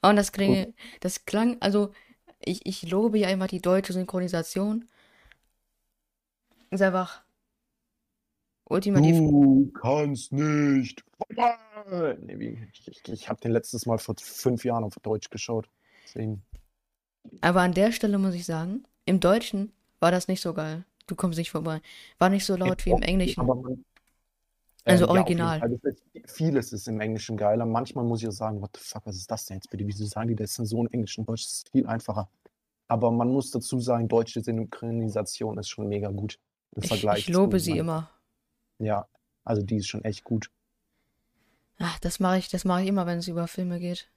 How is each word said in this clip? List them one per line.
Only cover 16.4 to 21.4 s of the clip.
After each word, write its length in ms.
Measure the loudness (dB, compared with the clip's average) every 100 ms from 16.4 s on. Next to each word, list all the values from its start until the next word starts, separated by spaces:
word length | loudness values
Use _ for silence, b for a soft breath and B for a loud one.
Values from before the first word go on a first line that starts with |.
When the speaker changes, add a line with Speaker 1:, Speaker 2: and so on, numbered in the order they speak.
| -12 -20 _ _ _ _ _ _ -20 -2
Speaker 1:
Aber 200 | 2 4
an 120 | 4
der 180 | 4 2
Stelle 260 | 2 0 0
muss 160 | 0
ich 120 | -2 -4
sagen, 400 | -6 -4 -8 -10 _ 0
im 140 | 4
Deutschen 520 | 6 4 2 -6 -6 _ _ _
war 120 | 2
das 160 | 2 0
nicht 140 | -4
so 120 | -2
geil. 320 | -4 -6 -8 -12 _ -12
„Du 80 | -4
kommst 220 | -2
nicht 140 | -2